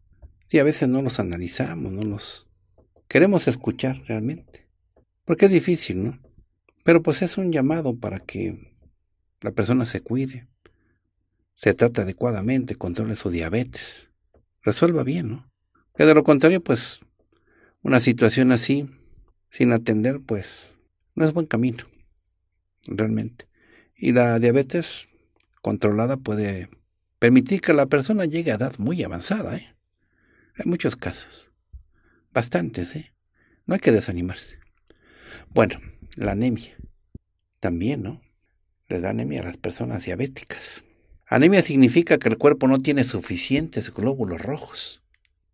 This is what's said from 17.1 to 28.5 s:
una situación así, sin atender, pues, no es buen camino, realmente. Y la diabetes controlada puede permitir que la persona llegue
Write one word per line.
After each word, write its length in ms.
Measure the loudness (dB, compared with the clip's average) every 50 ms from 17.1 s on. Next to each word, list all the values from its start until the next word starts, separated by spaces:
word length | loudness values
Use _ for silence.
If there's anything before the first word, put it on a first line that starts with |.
| _ _ _ _ _ _ _ _ _ _ _ _ _ _
una 180 | 0 2 2 4
situación 500 | 4 4 2 4 4 2 4 4 4 4
así, 400 | 4 2 2 0 0 -2 -2 -6 -12 _ _ -20 -20 -20 -20 _ _ _ _ _
sin 200 | -2 0 2 4
atender, 520 | 2 2 2 0 0 0 0 0 -2 -4
pues, 500 | -6 -6 -6 -6 -8 -10 -16 -20 -20 -20 _ _ _ _ _ _ _ _ -2
no 100 | 0 0
es 80 | 0
buen 140 | 0 0 -2
camino, 380 | -2 -2 0 0 -2 -2 -6 -12 _ _ _ _ _ _ _ _ _ _ _ _ _ _ _ _ _ _ _ -14 -8
realmente. 600 | -4 -2 -2 -2 -2 -4 -4 -8 -10 -16 -20 _ _ _ _ _ _ _ _ _ _
Y 160 | -4 0 2
la 260 | 4 4 4 4 4 4
diabetes 680 | 4 4 4 2 2 0 -2 -4 -4 -6 -8 -12 -12 _ _ _ _ _ _ _ _ _ _ _
controlada 560 | -6 -4 -2 0 0 0 0 0 0 -2 -4
puede 520 | -4 -6 -4 -4 -2 -2 -4 -4 -6 -10 -14 -18 _ _ _ _ _ _ _ _ 2
permitir 420 | 4 6 6 6 4 2 -2 -2
que 120 | 0 2
la 140 | 2 2 2
persona 380 | 2 2 0 0 0 0 0 0
llegue 280 | -2 -2 -2 -2 -2